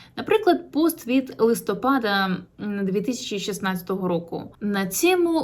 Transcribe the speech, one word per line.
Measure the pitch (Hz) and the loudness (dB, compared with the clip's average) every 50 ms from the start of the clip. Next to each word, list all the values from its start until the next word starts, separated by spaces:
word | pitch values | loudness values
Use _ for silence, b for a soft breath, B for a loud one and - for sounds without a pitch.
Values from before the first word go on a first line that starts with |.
| B B B | B B B
Наприклад, | - 254 - 415 440 427 370 330 262 - - | -10 -2 0 2 4 4 4 4 2 0 -2
пост | - 277 320 330 320 - - | 0 2 2 2 2 0 -2
від | 233 254 269 262 - - - | 0 2 2 2 0 0 2
листопада, | 226 233 233 - - - 202 - - 254 277 262 226 208 196 196 190 190 180 175 - - _ - | 4 4 4 2 0 -2 -4 0 2 2 2 2 2 2 2 2 2 2 0 -2 -4 -10 _ -10
м, | 202 208 202 202 196 | -8 -6 -4 -2 -2
дві | 190 185 208 | 0 0 0
тисячі | 185 - 240 233 - - 214 196 | 0 -2 -4 -4 -6 -6 -6 -4
шістнадцятого | - - 190 175 208 190 185 175 175 - 190 196 185 180 | -4 -4 -6 -4 -2 -2 -2 -4 -4 -4 -4 -2 0 0
року. | 175 170 170 - - - - - - - | -2 -2 -2 -6 -10 -10 -10 -12 -12 -8
"На | 208 208 202 196 196 | -4 -2 -2 -2 -2
тему | 180 - - 339 359 370 359 349 339 330 320 | -2 -2 0 2 2 4 4 2 2 2 0